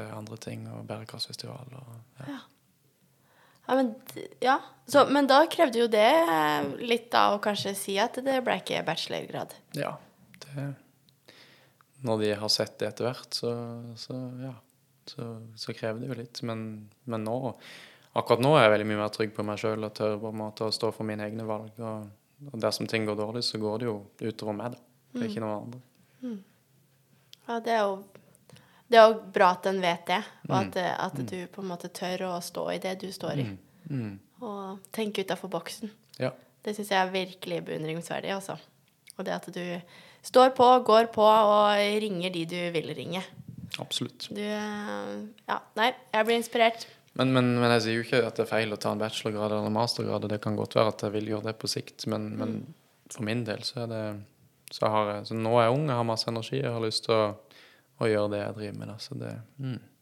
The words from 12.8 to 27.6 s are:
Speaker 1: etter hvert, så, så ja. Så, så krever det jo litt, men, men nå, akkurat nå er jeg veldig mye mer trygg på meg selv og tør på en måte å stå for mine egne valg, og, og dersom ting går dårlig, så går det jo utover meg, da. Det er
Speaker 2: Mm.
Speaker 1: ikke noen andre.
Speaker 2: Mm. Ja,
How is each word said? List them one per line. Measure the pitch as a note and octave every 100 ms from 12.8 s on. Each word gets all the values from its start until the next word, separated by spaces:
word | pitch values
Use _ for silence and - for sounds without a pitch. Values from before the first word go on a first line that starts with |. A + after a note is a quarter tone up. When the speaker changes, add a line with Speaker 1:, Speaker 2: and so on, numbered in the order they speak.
| G#2+
Speaker 1:
etter | -
hvert, | A2+ B2+ -
så, | - A#2+ A#2+ A#2 A#2 A#2+ A2+
så | - B2+ B2+ B2
ja. | C3 A#2 _ _ _ _ -
Så, | - A#2 A2+ A2 A2
så | -
krever | A2+ A2+ A2
det | C3+
jo |
litt, | A#2 A#2 -
men, | A#2+ A2+ A2 G#2+ G#2 _ -
men | A2+
nå, | G#2+ B2 C3 - - - - - _
akkurat | - - A#2
nå | C3 D3+
er | A2
jeg | G#2
veldig | G#2+
mye | G#2
mer | G#2
trygg | - G#2+
på | -
meg | G#2 G#2
selv | A2 A2
og | G#2+
tør | - G#2+ G#2
på | A2
en | A2
måte | G#2+ -
å | A2+
stå | G#2 A2+
for | -
mine | A2 G#2+ G#2
egne | A2 A2
valg, | G#2+ A2 G#2+
og, | A2+ G#2+ G#2 G2+ _ - C#3+
og | A#2
dersom | G#2+ - A2+
ting | A2+ G#2+
går | G#2
dårlig, | G#2+ B2
så | A#2 A2+
går | G#2+ A2
det | B2
jo | G#2+ G2+ -
utover | A#2 - G#2+
meg, | G#2 A#2+
da. | - _ _ _
Det | B3
er | A3+
Speaker 2:
Mm. |
Speaker 1:
ikke | G#3
noen | A2 G#2
andre. | A#2 B2 - _ _ _
Speaker 2:
Mm. | B3+ G#3 F#3+ _ _ _ _ _ _ _ _ - -
Ja, | A#3